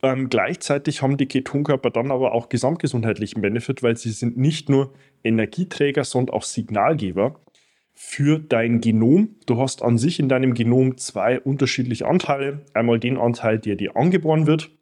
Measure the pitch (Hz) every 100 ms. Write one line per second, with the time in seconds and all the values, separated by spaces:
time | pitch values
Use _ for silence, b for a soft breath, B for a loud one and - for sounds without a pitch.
0 | 131 135 131 120 98 180 - 143 147 143
1 | 135 139 135 135 127 139 147 135 120 -
2 | 127 131 131 117 117 117 127 170 143 123
3 | 113 101 104 - 101 113 117 131 120 117
4 | 117 110 120 117 139 156 - 135 135 b
5 | b b 113 113 110 - 185 - 143 143
6 | 131 127 127 107 - - 107 104 113 160
7 | 98 87 113 151 _ _ _ _ _ _
8 | - - 143 156 156 117 117 117 113 110
9 | 113 160 214 - - 127 131 - 117 117
10 | 139 180 139 131 131 117 117 123 131 127
11 | - - 104 127 139 139 131 - 123 113
12 | - 175 - 139 139 147 - 107 117 117
13 | 120 127 117 120 113 110 107 98 101 -
14 | 156 180 156 156 151 156 - _